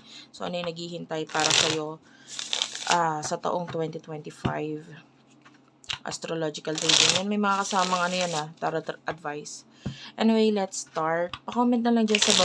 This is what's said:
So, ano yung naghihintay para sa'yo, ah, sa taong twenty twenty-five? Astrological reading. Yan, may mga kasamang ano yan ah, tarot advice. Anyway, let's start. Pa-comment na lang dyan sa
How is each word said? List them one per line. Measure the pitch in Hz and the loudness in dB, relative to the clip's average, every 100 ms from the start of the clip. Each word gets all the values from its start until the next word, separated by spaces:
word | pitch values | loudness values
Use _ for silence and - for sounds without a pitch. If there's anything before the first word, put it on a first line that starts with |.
| - - - | -14 -20 -20
So, | - 185 | -10 -6
ano | 175 | -6
yung | 170 | -6
naghihintay | 165 170 170 165 160 156 | -8 -10 -10 -6 -6 -4
para | 160 156 | 0 4
sa'yo, | 156 160 156 151 156 - - - - - - - - - | 4 4 0 -6 -10 -18 -20 -14 -12 -6 -4 -4 -4 0
ah, | 175 165 151 147 | 2 2 -2 -4
sa | 170 | -4
taong | 170 175 170 | -2 -4 -4
twenty | 165 160 160 | -4 -6 -6
twenty-five? | 160 151 151 - 160 151 151 151 165 151 - _ _ _ - - _ _ - - - | -12 -12 -12 -8 -6 -4 -6 -8 -10 -20 -20 _ _ _ -20 -20 _ _ -10 -8 -8
Astrological | - - 165 160 151 - 156 | -10 -6 -4 -4 -4 -6 -2
reading. | 160 156 - 175 | 4 6 6 4
Yan, | 202 | 0
may | 208 | 0
mga | 202 196 196 | 2 2 2
kasamang | 196 180 185 175 | 2 2 2 0
ano | |
yan | 180 175 156 | 0 0 -2
ah, | 156 - | -4 -4
tarot | 160 160 156 - | -4 -2 -6 -8
advice. | - 160 156 151 - - - - - - - - | -10 -8 -8 -10 -10 -16 -18 -12 -12 -12 -14 0
Anyway, | 220 220 220 | 4 6 4
let's | 208 190 - - | 4 -2 -6 -6
start. | 165 160 165 175 - - | -2 0 0 -2 -6 -4
Pa-comment | 226 247 240 | 0 4 4
na | 233 | 4
lang | 233 214 | 4 4
dyan | 208 | 4
sa | 214 190 | 6 6